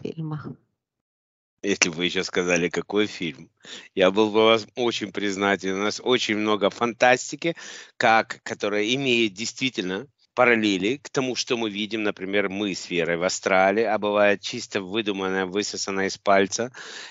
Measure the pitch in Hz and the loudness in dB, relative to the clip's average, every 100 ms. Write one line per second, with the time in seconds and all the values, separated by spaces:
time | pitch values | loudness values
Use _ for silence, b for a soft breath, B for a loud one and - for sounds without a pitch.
0 | - - 160 151 - - _ _ _ _ | -10 -8 -8 -8 -10 -16 _ _ _ _
1 | _ _ _ _ _ _ 101 95 92 80 | _ _ _ _ _ _ -2 0 0 0
2 | 90 92 87 98 90 87 85 87 - 101 | -2 -2 -2 -2 2 2 0 -2 -2 0
3 | 104 - 85 67 - _ B B B - | -2 -4 -8 -10 -16 _ B B B 2
4 | 92 98 110 104 110 113 104 - 120 110 | 4 4 2 4 6 4 0 -4 -2 -2
5 | 104 98 101 95 101 98 95 95 104 - | -6 -4 -4 0 0 0 -2 -2 -2 -2
6 | - 127 - 107 107 104 98 - 120 107 | 0 0 0 0 0 2 0 0 -4 2
7 | 123 127 - 151 170 165 B B B - | 4 4 0 -6 -4 -6 B B B 0
8 | 120 110 107 - - 110 104 104 107 131 | 4 4 2 -6 -10 -4 -2 0 0 0
9 | 135 120 113 92 113 - 131 - 92 95 | 2 2 2 -2 -10 -4 -4 -2 -4 -4
10 | 139 _ _ - 123 113 107 95 98 143 | -8 _ _ 2 4 4 4 2 0 -2
11 | - 143 131 117 - 123 113 101 104 110 | -6 -4 -2 -4 -2 -2 -2 -4 -4 -4
12 | 104 - 92 101 98 98 104 87 - 87 | -4 -4 -2 0 0 -2 -4 -4 -4 -2
13 | 82 85 90 - 101 95 95 101 110 107 | 0 0 0 0 2 4 4 2 0 0
14 | 104 104 104 101 - 120 - 107 92 107 | 0 4 4 2 -4 -10 -6 -6 -4 -4
15 | 104 98 95 95 92 98 101 98 - 98 | -2 -2 -2 -2 -2 -2 -4 -6 -4 -2
16 | 95 - - 98 98 - 120 - B B | -2 -2 4 4 4 0 -6 -10 B B
17 | B | B